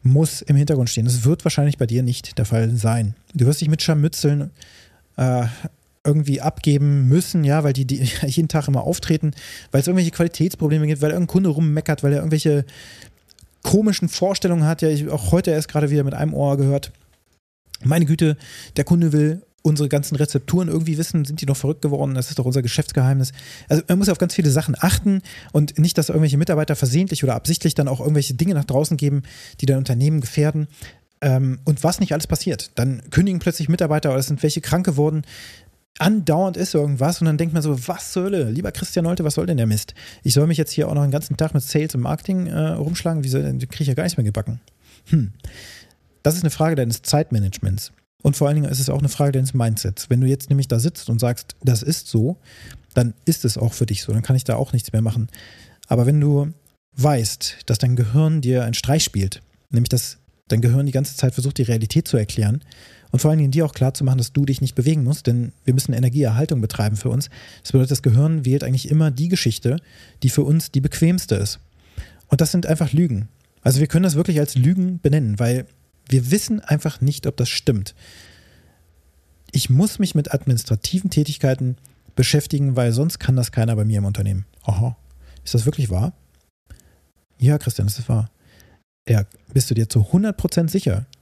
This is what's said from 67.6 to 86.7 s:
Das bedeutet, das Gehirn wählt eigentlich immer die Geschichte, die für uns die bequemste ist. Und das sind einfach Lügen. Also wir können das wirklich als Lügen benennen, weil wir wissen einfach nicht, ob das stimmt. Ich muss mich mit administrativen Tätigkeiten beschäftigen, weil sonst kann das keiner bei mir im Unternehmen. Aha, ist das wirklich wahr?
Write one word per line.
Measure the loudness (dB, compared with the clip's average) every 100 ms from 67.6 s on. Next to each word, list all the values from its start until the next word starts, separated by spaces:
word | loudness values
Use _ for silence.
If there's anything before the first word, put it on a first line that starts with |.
Das | 0
bedeutet, | 2 2
das | 2
Gehirn | 4 4 4 0
wählt | 0 0
eigentlich | 0 -2 0
immer | 2 2
die | 0 -2
Geschichte, | 0 0 -2 -2 -2 _ -20 -20 -2
die | 0
für | 2
uns | 2 2 2
die | -2
bequemste | -2 2 2 2 0
ist. | -2 -2 -6 -16 _ _ -16 -16 -20 _
Und | 0
das | 2
sind | 0 0
einfach | 0 2
Lügen. | 2 2 0 -6 _ _ _
Also | 0 2
wir | 2
können | 2
das | 2
wirklich | 2 0 0
als | 0
Lügen | 2 2 2 0 0
benennen, | 2 2 0 0
weil | 0 -2 -4 _ _ _ 0
wir | 0 2
wissen | -2 0 -4
einfach | 0 -2 -2 0
nicht, | -2 0 -6
ob | -2
das | -4
stimmt. | 0 0 0 -4 -12 -20 -20 -20 -20 _ _ _ _ _ _ _ _ _ _ _
Ich | -4 2
muss | 2 2 0
mich | -2 -2
mit | -2
administrativen | -2 0 -2 0 -4 -2 -4 -2
Tätigkeiten | 0 -2 0 0 0 -2 -6 -12 _ _ 0
beschäftigen, | 2 2 0 -2 0 2
weil | 2
sonst | 2 0 -2
kann | 0 0
das | 0
keiner | 0 0 0
bei |
mir | 0 0
im |
Unternehmen. | -2 -2 -2 -2 -6 _
Aha, | -4 -2 -2 -4 -16 -20 -20 -18
ist | -4
das | -2
wirklich | -2 -2 -2
wahr? | 0 -2 -6 _ _ _ _ _